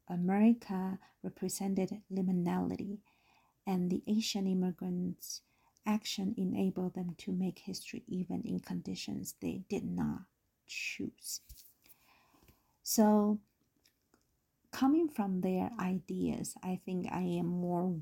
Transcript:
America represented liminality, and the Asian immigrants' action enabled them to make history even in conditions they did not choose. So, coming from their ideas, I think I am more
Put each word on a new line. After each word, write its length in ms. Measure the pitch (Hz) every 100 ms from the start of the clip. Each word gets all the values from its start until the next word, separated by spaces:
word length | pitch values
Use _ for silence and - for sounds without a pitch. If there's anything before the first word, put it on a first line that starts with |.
| -
America 920 | 180 180 196 220 233 - 190 185 190 - _
represented 800 | 190 - 185 - 196 190 185 208 -
liminality, 840 | 190 185 185 175 180 180 185 196 214 - _ _ _ _ _ -
and 240 | 185 180
the 140 | 180 -
Asian 420 | 214 220 202 190
immigrants' 960 | 185 180 175 185 180 180 180 - - - _ _ _ -
action 500 | 214 - - 196 214
enabled 560 | 190 190 190 185 180
them 220 | 185 180 165
to 120 | -
make 280 | 185 185 -
history 440 | - 185 - - -
even 320 | 185 180 180
in 160 | - 180
conditions 760 | - 180 180 185 - 208 - -
they 200 | - - 185
did 160 | 202 180
not 380 | 175 160 - 185 _ _ _ -
choose. 720 | - - - - - - - - - - _ - _ _ _ _ _ - _ _ _
So, 560 | - - 214 208 208 208 - _ _ _ _ _ _ _ _ _ _ _ _
coming 340 | - 269 311 330
from 320 | - 202 185
their 320 | 185 185 185 226
ideas, 760 | 185 185 - 185 165 - - -
I 200 | 185 185 -
think 220 | 180 -
I 80 | -
am 240 | 180 175 175
more 500 | 175 175 175 185 165